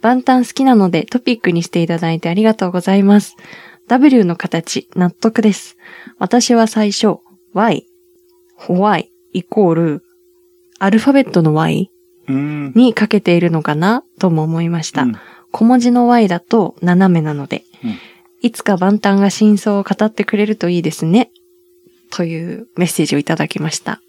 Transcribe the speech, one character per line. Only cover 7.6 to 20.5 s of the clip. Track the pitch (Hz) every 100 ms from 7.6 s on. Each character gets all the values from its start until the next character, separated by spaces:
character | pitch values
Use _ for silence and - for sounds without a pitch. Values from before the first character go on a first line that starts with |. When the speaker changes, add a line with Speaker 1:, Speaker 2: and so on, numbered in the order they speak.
| 226 180 - _ _ _ _ _ _ _
Speaker 1:
ホ | - 180
ワ | 202 180
イ、 | - _ _
イ | 185
コ | - - 190
ー |
ル、 | 165 165 151 _ _ _ _ _ _ _ _
ア | 196
ル | 220
フ | 247
ァ |
ベ | 277
ッ | 269
ト | 180
の | 160
Y？ | 151 160 151 190 _ _ _ -
Speaker 2:
う |
ん。 | 135 147 151 143 170
Speaker 1:
に | 247
か | 226 214
け | 214
て | 190 170
い |
る | 170
の | 160
か | 156 151
な | 180 240 - _
と | 185
も | 165
思 | 156 165
い | 170
ま | 170
し | 156
た。 | -
Speaker 2:
う | 254
ん。 | 214 - - _
Speaker 1:
小 | - 226
文 | 254
字 | 240
の | 247 240
Y | 240 208
だ | 175
と | _ 226 185 -
斜 | 175 175 190
め | 170
な | 156
の | 147 143
で、 | - _ _
Speaker 2:
う | 120
ん。 | 107 - _ _ _
Speaker 1:
い | 247
つ | 226
か | - 190
万 | 185 208
端 | 202 196
が | 202
真 | - 214 208
相 | - 202
を |
語 | 196 - 214
っ |
て | 214
く | 208 208
れ |
る | 208